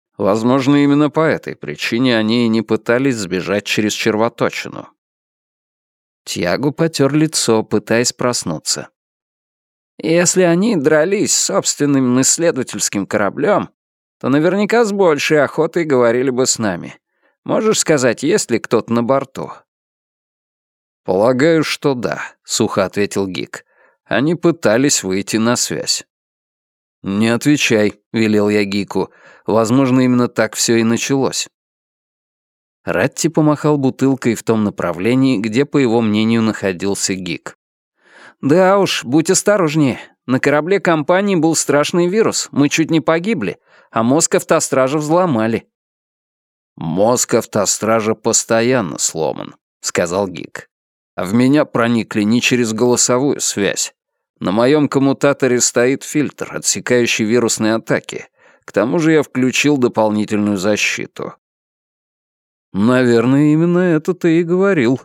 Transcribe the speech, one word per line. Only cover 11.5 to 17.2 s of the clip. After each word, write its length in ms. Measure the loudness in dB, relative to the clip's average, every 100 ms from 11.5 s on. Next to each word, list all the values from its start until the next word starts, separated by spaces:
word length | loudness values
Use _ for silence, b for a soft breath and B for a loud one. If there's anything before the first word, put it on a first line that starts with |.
| -2 -2 -2 0 2 2 2
исследовательским 840 | 2 0 0 -2 -4 -6 -4 -4 -2
кораблем, 640 | -2 -2 -2 0 0 -2 _ _ _ _ _
то 100 | -2
наверняка 560 | 2 2 0 0 0 0
с 60 |
большей 500 | 2 2 2 2 2
охотой 400 | 2 0 -2 -2
говорили 480 | 0 2 2 2 0
бы 160 | 0 -2
с 100 | -2
нами. 420 | -4 -4 -10 -20 _ _